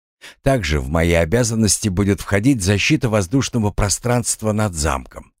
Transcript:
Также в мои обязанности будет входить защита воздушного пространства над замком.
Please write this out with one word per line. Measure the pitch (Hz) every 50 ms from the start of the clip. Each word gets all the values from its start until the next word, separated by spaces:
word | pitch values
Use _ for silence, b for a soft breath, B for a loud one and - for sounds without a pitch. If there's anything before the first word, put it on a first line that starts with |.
| _ _ _ B B B B B
Также | _ 139 135 127 92 76 78 73
в | 64 67
мои | 78 85 85 85 85
обязанности | 82 85 78 95 120 127 110 117 110 113 98 - - - 107
будет | 90 92 101 98 98 -
входить | - - 107 101 104 139 143 113 87
защита | 95 104 95 - - 156 147 - 113
воздушного | 107 107 95 85 123 139 120 - - 120 104 104
пространства | - - 107 101 - - - 120 120 123 113 - - - 110 107
над | 104 107 107 104 87
замком. | 78 76 80 67 65 62 - - - - - _ _